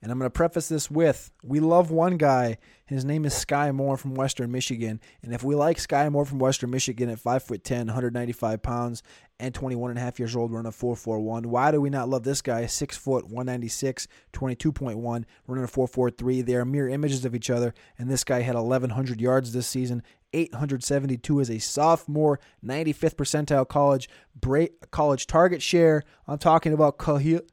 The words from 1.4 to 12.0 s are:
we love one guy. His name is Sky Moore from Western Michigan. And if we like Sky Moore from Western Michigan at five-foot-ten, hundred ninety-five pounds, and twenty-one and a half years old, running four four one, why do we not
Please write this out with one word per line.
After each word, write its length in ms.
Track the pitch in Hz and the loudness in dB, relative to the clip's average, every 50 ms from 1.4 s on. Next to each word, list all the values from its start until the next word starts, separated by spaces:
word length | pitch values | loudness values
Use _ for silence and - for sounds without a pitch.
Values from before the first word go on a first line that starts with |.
| - | -8
we 160 | 117 139 151 | -2 0 2
love 320 | 156 160 170 180 175 160 | 2 4 6 4 4 4
one 240 | 160 165 165 185 180 | 2 2 2 2 2
guy. 420 | 156 151 139 131 127 123 117 113 - _ _ _ _ _ | 2 4 4 4 4 2 0 -2 -6 _ _ _ _ _
His 200 | - 139 131 127 | -6 -6 -4 -2
name 200 | 143 151 156 151 | -2 -2 0 0
is 80 | 143 | -2
Sky 380 | - - - - 147 143 147 143 | -2 -4 -4 -2 0 0 0 0
Moore 260 | 135 135 139 139 135 | 0 0 0 0 -2
from 200 | 131 - 135 131 | -2 -4 -6 -4
Western 340 | 131 135 131 - - 123 117 | -2 -2 -2 -2 -4 -4 -4
Michigan. 500 | 123 127 127 - 127 113 117 110 110 107 - - _ _ | -4 -4 -4 -4 -4 -4 -4 -6 -6 -8 -10 -18 _ _
And 100 | - 117 | -10 -8
if 120 | 120 120 127 | -8 -4 -2
we 100 | 139 147 | 0 2
like 240 | 147 147 165 170 - | 2 4 2 2 0
Sky 300 | - - 151 139 147 147 | -2 0 2 2 2 2
Moore 180 | 147 143 143 | 2 0 0
from 140 | 135 143 131 | 0 0 2
Western 300 | 131 135 131 - 127 120 | 2 2 2 0 -2 -2
Michigan 380 | 127 131 - 131 107 113 123 120 | -2 -2 -2 -2 -2 -2 -2 -4
at 120 | 113 110 | -4 -4
five-foot-ten, 640 | - 120 127 131 - - 117 92 - - 123 123 117 | -2 0 0 0 -2 -4 -10 -8 -4 -4 -4 -4 -2
hundred 260 | 113 110 127 123 120 | -4 -2 -2 -2 -2
ninety-five 480 | 120 120 120 120 117 - 120 110 110 110 | -2 -2 -4 -6 -6 -2 -2 -2 -2 -2
pounds, 440 | - 127 120 120 120 120 117 - _ _ - - _ _ _ - | -4 -4 -4 -2 -4 -4 -6 -10 _ _ -20 -20 _ _ _ -10
and 160 | 123 127 120 | -10 -10 -8
twenty-one 360 | - 135 131 123 117 123 123 | -6 -6 -6 -4 -4 -4 -6
and 80 | 120 120 | -6 -6
a 40 | |
half 160 | 123 123 - - | -6 -6 -6 -6
years 160 | 123 113 120 | -6 -4 -2
old, 180 | 120 117 117 | -2 -2 -2
running 200 | 113 113 113 113 | -4 -6 -8 -8
four 240 | 110 - 123 120 117 | -8 -4 -4 -4 -4
four 240 | - - 117 110 107 | -4 -4 -4 -4 -2
one, 280 | 107 110 113 117 117 117 | -2 -4 -4 -6 -4 -2
why 220 | 123 123 139 151 | 0 2 4 4
do 100 | 156 147 | 4 2
we 100 | 143 139 | 2 0
not 180 | 139 135 | -2 -2